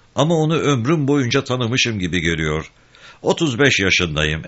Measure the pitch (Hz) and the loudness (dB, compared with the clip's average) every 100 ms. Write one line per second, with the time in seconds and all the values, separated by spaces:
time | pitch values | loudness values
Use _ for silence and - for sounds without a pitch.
0 | _ - 151 165 156 160 117 135 117 165 | _ -2 2 2 2 0 0 0 0 0
1 | 135 143 120 139 127 127 113 131 120 107 | 2 0 2 -2 -2 -2 -2 0 0 -2
2 | 90 90 82 80 78 78 - - _ - | -2 -2 0 0 -2 -4 -6 -16 _ -20
3 | - - 143 190 165 117 139 104 95 - | -20 -6 -2 0 0 2 2 2 2 2
4 | 87 73 76 78 | 0 0 0 -2